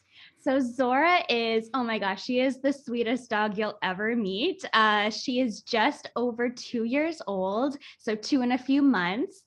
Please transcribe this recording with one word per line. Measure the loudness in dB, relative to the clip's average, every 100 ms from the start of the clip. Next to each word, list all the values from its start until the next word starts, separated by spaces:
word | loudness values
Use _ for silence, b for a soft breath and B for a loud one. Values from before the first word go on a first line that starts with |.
| B B B _
So | 0 0
Zora | 0 0 2 4 4 4 2
is, | 0 0 0 -2
oh | -2
my | -2 -2
gosh, | -2 -4
she | -2 0
is | 0 0
the | -2
sweetest | -2 -4 -2 0 -2 -2
dog | 0 0 0
you'll | -4 -2
ever | -4 -2 -2 0
meet. | -2 -2 -2 -4 0
Uh, | 2 4 4 0
she | -2 -2 0
is | 0 -4
just | -2 2 2 0 -6 -4
over | -2 -2 -4
two | -6 -6 -4 0
years | 0 -2 -4 -6
old, | -4 -2 0 -2 -4 B -10
so | -6 -6
two | 0 0
and | 2
a | 0
few | 2 4
months. | 4 4 2 -2 -4 -8